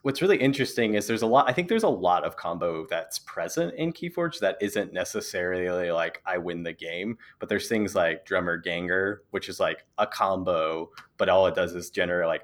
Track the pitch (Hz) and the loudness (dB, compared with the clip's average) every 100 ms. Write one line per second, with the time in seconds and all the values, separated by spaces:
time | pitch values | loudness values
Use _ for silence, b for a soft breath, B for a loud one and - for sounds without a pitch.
0 | 139 139 185 202 135 139 127 - 113 107 | -6 0 2 4 4 2 0 0 2 2
1 | 101 113 113 127 147 127 175 226 214 143 | 0 0 4 4 4 2 0 2 2 2
2 | 90 90 78 - 85 82 87 80 78 85 | 2 2 0 -6 -6 -4 -2 -4 -4 -6
3 | 82 - - - 82 - 170 170 165 165 | -6 -10 -10 -8 -4 -2 -4 -2 -6 -6
4 | 175 175 170 - 98 92 101 107 90 92 | -8 -4 -4 0 -2 0 -2 -2 -2 -4
5 | 90 107 - 98 90 90 90 90 87 82 | -4 -4 -6 -4 -2 0 0 0 0 0
6 | 82 - - 90 87 85 85 82 82 85 | -2 -4 -6 -4 -4 -6 -8 -10 -10 -6
7 | 101 117 B B 107 104 - 113 101 98 | -6 -8 B B -4 -2 0 0 2 2
8 | 85 82 - 95 90 85 90 85 87 92 | 2 0 -2 -2 0 -2 -2 -4 0 2
9 | 98 104 _ 98 - 90 80 82 _ - | 0 -2 _ -6 -6 -2 0 -2 _ -2
10 | 104 - 101 95 92 85 80 80 82 B | -2 2 2 2 2 2 2 -2 -6 B
11 | B - 95 92 95 90 87 87 85 - | B -2 4 6 6 4 0 -4 -6 -2
12 | 90 87 82 80 | 0 2 0 -2